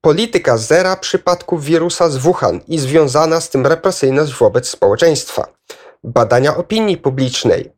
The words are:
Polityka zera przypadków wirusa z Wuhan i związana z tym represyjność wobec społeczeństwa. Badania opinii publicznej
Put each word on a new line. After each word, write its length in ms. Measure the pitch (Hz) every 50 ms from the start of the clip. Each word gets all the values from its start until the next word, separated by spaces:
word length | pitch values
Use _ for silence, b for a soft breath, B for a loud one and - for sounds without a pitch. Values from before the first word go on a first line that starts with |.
Polityka 560 | - 165 147 175 220 - - 196 - 139 123
zera 380 | 113 110 - 151 175 185 185 190
przypadków 680 | 190 - - - 190 _ 175 175 175 - - 180 160 143
wirusa 440 | 139 165 165 160 175 - - 175 165
z 80 | 143
Wuhan 440 | 131 127 165 180 - - 95 87 87 -
i 120 | - 165 160
związana 600 | 135 131 147 160 156 139 123 147 160 160 160 165
z 80 | 160 -
tym 160 | - 139 127
represyjność 680 | 139 160 160 - - - - - 135 131 143 156 143 127
wobec 360 | - 120 104 - 123 127 -
społeczeństwa. 800 | - - - 101 104 - 170 165 151 127 - - - - - - _ _ _ B B B B B B B -
Badania 540 | 120 120 127 117 - 120 123 135 147 151
opinii 400 | 165 175 _ 214 220 220 208 180
publicznej 760 | 156 - 139 131 131 131 127 127 - - 120 87 90 - - _